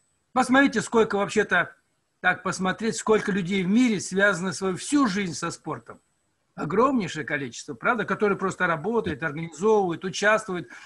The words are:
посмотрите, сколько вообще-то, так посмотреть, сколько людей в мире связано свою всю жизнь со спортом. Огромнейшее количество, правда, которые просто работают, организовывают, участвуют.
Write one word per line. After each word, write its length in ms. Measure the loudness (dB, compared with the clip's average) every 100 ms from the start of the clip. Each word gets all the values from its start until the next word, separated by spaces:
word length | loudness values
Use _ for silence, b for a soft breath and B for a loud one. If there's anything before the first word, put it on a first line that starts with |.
| _ _ _
посмотрите, 480 | 0 4 4 4 2
сколько 360 | 2 2 2 0
вообще-то, 580 | 0 0 2 2 0 -6 _ _ _ _
так 220 | -2 0
посмотреть, 540 | -2 -2 -2 -2 -2 -2
сколько 360 | 2 2 2
людей 320 | -2 -2 -2
в 40 | 2
мире 320 | 4 4 2
связано 520 | -2 2 2 2 -4
свою 240 | -4 -4 -4
всю 300 | 0 2 2
жизнь 260 | 0 -4
со 160 | -4 -8
спортом. 500 | -8 -10 -10 -12 -20 _ _ _ _ _
Огромнейшее 680 | -10 -2 2 2 2 -2 -6 -6
количество, 480 | -6 -6 -12 -14
правда, 300 | -4 -2 -2 -2
которые 320 | 0 0 0
просто 280 | -2 -2 -2
работают, 560 | 0 -2 -2 -2 -4
организовывают, 800 | -4 -6 -10 -2 2 4 2 -2
участвуют. 640 | -6 0 2 2 0 -8 -8 B